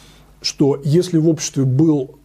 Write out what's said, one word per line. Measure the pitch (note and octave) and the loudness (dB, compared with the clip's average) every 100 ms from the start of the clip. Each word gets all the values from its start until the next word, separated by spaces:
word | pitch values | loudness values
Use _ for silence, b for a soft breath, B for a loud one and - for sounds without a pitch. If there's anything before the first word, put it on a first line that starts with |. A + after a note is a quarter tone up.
| B B B _ | B B B _
что | - - C#3 C#3+ | -12 0 0 0
если | D3 E3 F3+ E3 | 0 0 0 0
в | E3 | 0
обществе | D#3 - C#3+ | 0 -4 -2
был | C3 C3 E3 D3 B2+ - | 0 2 2 0 -4 -14